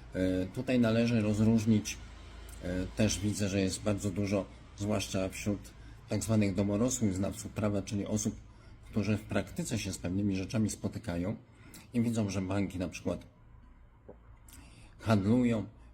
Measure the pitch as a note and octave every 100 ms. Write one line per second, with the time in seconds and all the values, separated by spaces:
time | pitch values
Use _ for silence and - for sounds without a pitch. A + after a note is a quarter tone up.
0 | - F#2 F#2 F#2 F#2+ B2+ B2 B2+ A2+ A2+
1 | A#2 A#2 G#2+ G#2 A2 A2+ G#2+ G#2+ - -
2 | - - - - - - F2 F2+ F#2 -
3 | G#2 F2 G#2 G2 G2+ G2 F#2+ - G#2 G2+
4 | G2+ F2+ G2+ G2+ - - - - G#2 G2+
5 | - F#2+ F#2+ - G#2 G2+ - - - -
6 | - G#2+ G#2+ A2 G2+ F#2 G2+ G2+ B2+ -
7 | G#2+ F#2 F#2 - G2+ - G#2+ G2+ F#2+ G2+
8 | G2 G#2+ A2 - - - - - - A2
9 | G2 G#2 - G#2 F#2 - E3 G#2+ G2 E2+
10 | E2+ F#2+ G2+ F#2+ F#2 A2 G2+ - G2+ -
11 | - F2 F2+ A2+ - - - - - A#2+
12 | A#2 A#2 G2+ F#2+ F#2+ G2+ F#2 F#2 F2 -
13 | F2 F2 - - - - - - - -
14 | - - - - - - - - - -
15 | A2+ G#2+ G2 B2 B2 A2+ G2 - -